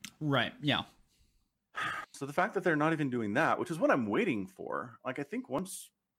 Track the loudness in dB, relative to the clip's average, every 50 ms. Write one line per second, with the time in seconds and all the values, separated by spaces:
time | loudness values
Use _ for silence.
0 | -18 -18 -12 _ -2 0 2 2 2 0 -2 -4 0 0 0 0 0 -4 -12 _
1 | _ _ _ _ _ _ _ _ _ _ _ _ _ _ -10 -8 -6 -6 -6 -8
2 | -10 -12 -10 -10 -8 -2 0 2 2 2 0 0 2 4 4 4 4 4 4 2
3 | 0 0 0 0 0 0 2 2 4 4 4 2 0 -2 0 0 2 4 4 4
4 | 2 2 2 2 2 2 0 -2 -4 -6 -10 -12 -8 -6 -4 -4 -6 -6 -10 -8
5 | -8 -6 -6 -6 -6 -6 -6 -8 -6 -4 -4 -4 -4 -6 -8 -12 -14 -18 _ _
6 | _ _ _